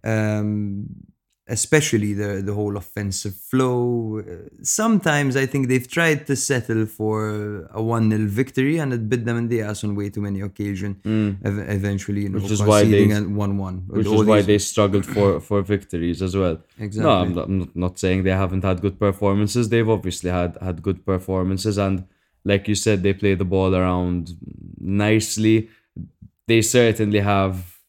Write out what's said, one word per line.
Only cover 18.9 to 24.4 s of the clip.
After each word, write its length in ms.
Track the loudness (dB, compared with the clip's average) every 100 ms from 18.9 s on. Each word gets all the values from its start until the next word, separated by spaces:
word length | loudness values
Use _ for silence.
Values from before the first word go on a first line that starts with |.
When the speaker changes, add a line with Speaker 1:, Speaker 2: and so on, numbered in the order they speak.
| 0
Speaker 2:
performances. 680 | -2 0 0 2 0 0 2
They've 200 | 2 2
obviously 400 | 0 -2 -6 -2
had, 260 | -2 -2 -4
had 200 | -8 -4
good 200 | -4 -4 -2
performances, 720 | -4 -2 -2 -2 -2 -2 0
and 280 | 0 -2 -6 _ _ _
like 240 | 0 0 0
you 80 | 0
said, 260 | 2 2
they 100 | 2
play 200 | 0 0 0
the 100 | 0
ball 300 | 2 2 2
around 560 | 2 0 0 -2 -6 -12